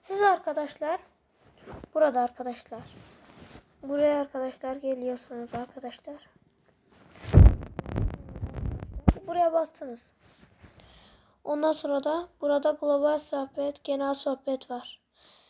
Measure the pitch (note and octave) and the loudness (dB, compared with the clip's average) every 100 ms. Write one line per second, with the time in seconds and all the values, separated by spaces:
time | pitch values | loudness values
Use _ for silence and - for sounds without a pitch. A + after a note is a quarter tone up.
0 | - G4 G4+ F4 E4+ D4+ D4 - D4+ F4+ | -8 2 2 2 -2 -6 -6 -6 -6 -6
1 | - _ _ _ - _ - - - - | -8 _ _ _ -20 _ -20 -18 -8 2
2 | D4+ B3 B3 - B3 A#3+ - F3+ - - | 2 2 -2 -4 -12 -12 -16 -18 -18 -20
3 | - - - - - - _ _ C4+ C#4+ | -20 -20 -20 -20 -20 -20 _ _ -6 2
4 | D4 D4 C#4 C4+ C4 B3+ C4 C4+ C#4 B3+ | 2 2 -2 -6 -8 -8 -8 -6 -4 -4
5 | B3 B3 - A#3+ A#3+ A#3 B3 - B3+ - | -4 -8 -10 -14 -10 -10 -10 -12 -16 -16
6 | - C#4+ _ _ _ _ _ _ _ _ | -18 -18 _ _ _ _ _ _ _ _
7 | - - - - - - - - - - | -20 -16 6 10 10 10 -6 -12 -6 -4
8 | - - - - - - - - - - | -4 -6 -14 -10 -10 -6 -6 -8 -12 0
9 | - - F#4+ E4+ E4+ E4 D#4 - C#4+ A#3 | 2 2 -4 2 2 2 -2 -8 -16 -16
10 | _ _ _ - - _ - - - - | _ _ _ -20 -20 _ -20 -20 -20 -20
11 | - - _ _ - D4 D#4 D4+ C#4+ C#4 | -20 -20 _ _ -6 0 0 0 -2 -2
12 | C#4 D#4+ F4 _ D4 C#4+ D4+ D4+ D4 C#4+ | 0 -4 -6 _ 0 2 2 0 0 2
13 | D4 D4+ D4 C#4+ C4+ - C#4+ C#4+ - C#4 | 2 0 -2 -6 -6 -4 -6 -6 -4 -2
14 | C#4 C#4 - C4 - C4 - B3 - - | -2 -2 -4 -6 -4 -6 -6 -12 -12 -20
15 | _ _ - - | _ _ -20 -20